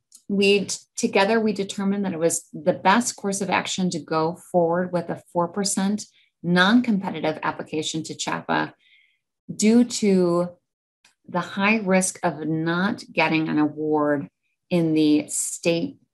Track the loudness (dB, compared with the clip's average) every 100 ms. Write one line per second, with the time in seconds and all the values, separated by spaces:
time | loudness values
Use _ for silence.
0 | _ -18 -4 2 4 4 0 -8 -10 -4
1 | 0 2 2 2 0 -2 -6 -4 -2 -2
2 | -4 -2 0 -2 -6 -4 -2 0 4 4
3 | 2 -4 -6 -4 -2 -2 -2 -2 -2 -4
4 | -4 -2 -2 -4 -2 0 2 0 -2 -4
5 | -4 -8 -6 -4 -4 -2 -4 -2 -2 -4
6 | -8 _ _ _ 0 4 4 4 2 0
7 | -2 -4 -4 -2 -4 -6 -6 -6 -4 -6
8 | -8 -8 -6 -6 -4 -4 -4 -10 _ _
9 | _ _ _ _ -14 0 4 6 4 2
10 | 2 4 4 2 -2 -8 _ _ _ _
11 | _ _ -8 -6 -6 -2 0 2 2 2
12 | 2 -2 -4 -4 -4 -2 0 0 0 -2
13 | -4 -2 2 2 0 2 0 0 -2 0
14 | 2 0 -4 _ _ _ _ 0 2 4
15 | 4 2 0 -6 -6 -4 -2 0 -2 -8
16 | _